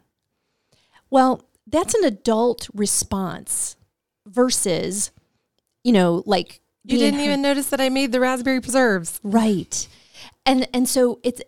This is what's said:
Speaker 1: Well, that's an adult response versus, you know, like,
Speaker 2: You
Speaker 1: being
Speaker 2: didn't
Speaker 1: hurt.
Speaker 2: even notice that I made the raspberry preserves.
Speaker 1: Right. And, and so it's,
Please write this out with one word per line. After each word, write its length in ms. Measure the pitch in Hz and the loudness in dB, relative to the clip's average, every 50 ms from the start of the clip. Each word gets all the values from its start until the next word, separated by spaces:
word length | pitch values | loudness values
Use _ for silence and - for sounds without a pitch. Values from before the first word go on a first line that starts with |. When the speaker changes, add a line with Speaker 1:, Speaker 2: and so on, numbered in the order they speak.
| _ _ _ _ _ _ _ _ _ _ _ _ _ _ _ _ _ _ _ _ _ - | _ _ _ _ _ _ _ _ _ _ _ _ _ _ _ _ _ _ _ _ _ 0
Speaker 1:
Well, 320 | 262 262 262 262 254 - - _ _ _ _ | 2 4 4 4 2 -2 -8 _ _ _ _
that's 280 | 214 247 311 381 - - | -4 -2 -2 0 0 0
an 100 | 440 370 | 0 0
adult 640 | 277 208 190 - 233 220 220 233 247 226 - - - - | 0 0 -2 -2 -2 0 2 2 0 -2 -4 -8 -10 -6
response 1000 | 208 208 202 - - - - - 196 190 175 - - - - - - - - - _ _ _ _ _ _ _ _ _ _ | -4 -2 -2 -2 -2 -4 -4 -6 -6 -6 -6 -8 -10 -10 -8 -8 -6 -6 -8 -10 _ _ _ _ _ _ _ _ _ _
versus, 840 | 208 185 240 247 254 247 - - 202 165 165 - 160 190 208 - - _ _ _ _ _ _ _ _ _ _ _ _ _ _ - | -6 0 0 2 2 2 0 -2 -2 -2 -2 -2 -4 -4 -6 -6 -8 _ _ _ _ _ _ _ _ _ _ _ _ _ _ 0
you 80 | 247 233 | 2 4
know, 300 | 190 180 175 170 170 - | 4 4 4 2 0 0
like, 340 | 202 202 175 - - - - _ _ _ _ - | 0 -2 -2 -2 -4 -12 -20 _ _ _ _ -8
Speaker 2:
You 120 | 208 269 240 | -2 0 2
Speaker 1:
being 20 | |
Speaker 2:
didn't 200 | 277 294 285 285 | 2 2 2 2
Speaker 1:
hurt. 60 | 294 | 0
Speaker 2:
even 160 | 294 285 277 277 | 0 0 0 0
notice 260 | 285 277 277 269 - | 0 0 0 -2 -2
that 100 | 285 262 | -2 0
I 80 | 269 262 | 0 0
made 240 | 262 269 277 254 220 | 0 0 -2 0 0
the 80 | 254 | 0
raspberry 400 | 254 254 262 254 240 269 262 254 | 0 0 0 -2 -2 -2 -2 -2
preserves. 600 | - - 226 269 254 226 196 185 165 - - - - | -2 0 2 2 4 4 2 0 -2 -6 -10 -10 -6
Speaker 1:
Right. 640 | 202 196 226 220 220 202 170 - - - - - - - - _ _ _ - - - - _ - | 0 0 2 2 2 0 0 -2 -6 -8 -8 -8 -10 -14 -20 _ _ _ -20 -20 -20 -14 _ 0
And, 220 | 269 262 254 254 - - | 2 2 2 0 -2 -2
and 140 | 247 254 240 | -2 0 0
so 320 | - 262 247 240 233 - - | 2 2 2 2 0 -2 -4
it's, 180 | 247 247 - - | -6 -6 -6 -10